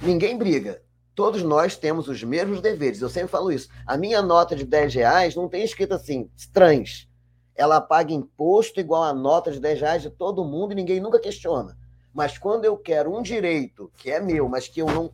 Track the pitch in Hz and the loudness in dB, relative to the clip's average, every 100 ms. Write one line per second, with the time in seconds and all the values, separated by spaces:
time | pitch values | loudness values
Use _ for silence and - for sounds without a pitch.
0 | 160 170 208 240 196 139 101 90 _ _ | 0 2 0 0 0 0 -2 -12 _ _
1 | _ - 208 208 165 151 175 - 151 160 | _ -2 0 0 2 2 2 0 -4 -4
2 | 143 120 117 156 196 196 214 170 135 104 | -6 -8 -4 -4 -2 -2 -2 -2 -2 -2
3 | 123 175 180 170 185 131 - - - 139 | -6 -6 -4 -2 -2 -4 -6 -14 -6 -4
4 | 202 220 190 170 170 147 131 151 147 127 | 0 0 4 4 4 0 0 2 2 2
5 | 117 170 175 151 175 185 220 - 190 185 | 4 4 2 -2 -6 -4 -6 -4 -4 -4
6 | - 135 - - - 175 175 139 101 - | -6 -8 -8 -16 0 6 8 6 0 -12
7 | - _ _ _ _ - 147 156 147 160 | -20 _ _ _ _ 0 4 4 4 2
8 | 156 156 131 - 160 208 220 190 160 165 | 2 -2 -6 -4 2 2 2 -2 -2 0
9 | 160 135 135 165 170 139 147 143 151 170 | 0 0 2 2 0 -4 -4 -2 0 -2
10 | 143 - 185 190 156 151 202 202 180 185 | -4 -8 -6 -4 -4 -4 -6 -4 -2 -2
11 | 208 - 202 - 170 139 95 - - _ | 2 0 0 -8 -4 -4 -4 -12 -20 _
12 | _ 139 147 - 196 226 214 202 - 156 | _ -4 -4 -4 -2 0 0 -2 -2 0
13 | 147 214 202 226 180 160 123 - 92 _ | 0 -4 -6 -4 -2 -2 -4 -12 -20 _
14 | 131 156 196 156 127 127 - - 156 156 | -6 -4 -2 0 0 -2 -6 -6 -2 -2
15 | 165 | -4